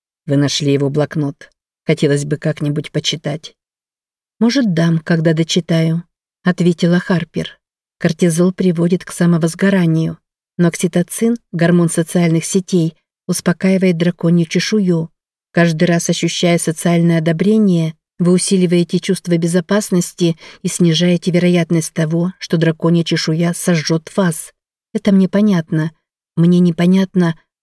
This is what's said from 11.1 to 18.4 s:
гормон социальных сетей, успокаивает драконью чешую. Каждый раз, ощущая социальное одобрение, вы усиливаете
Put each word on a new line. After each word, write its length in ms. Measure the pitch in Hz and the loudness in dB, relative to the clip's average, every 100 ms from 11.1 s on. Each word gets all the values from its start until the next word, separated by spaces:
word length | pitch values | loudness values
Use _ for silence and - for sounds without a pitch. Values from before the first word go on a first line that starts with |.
| - 226 240 _ | -2 -2 -2 _
гормон 380 | 165 170 175 165 | -2 2 4 2
социальных 560 | - 160 180 170 165 - | 0 -2 0 0 0 0
сетей, 500 | 196 - 180 160 - _ _ - | -4 0 0 0 -4 _ _ -8
успокаивает 720 | 175 - 170 190 190 185 165 | -4 -2 0 0 2 0 0
драконью 480 | 175 - 170 175 165 | -2 0 0 2 0
чешую. 640 | 180 - 214 185 170 165 _ _ _ _ | -2 -2 0 0 0 -4 _ _ _ _
Каждый 340 | 170 170 156 175 | 0 0 2 0
раз, 240 | 170 - | 0 -2
ощущая 480 | 170 170 - 175 170 | -2 -4 -2 0 0
социальное 640 | 170 160 170 170 170 165 | -2 -2 0 2 2 2
одобрение, 760 | 160 160 190 220 202 170 160 - _ - | 0 0 2 2 2 2 -2 -6 _ -4
вы 140 | 175 | 0
усиливаете 640 | 180 | 0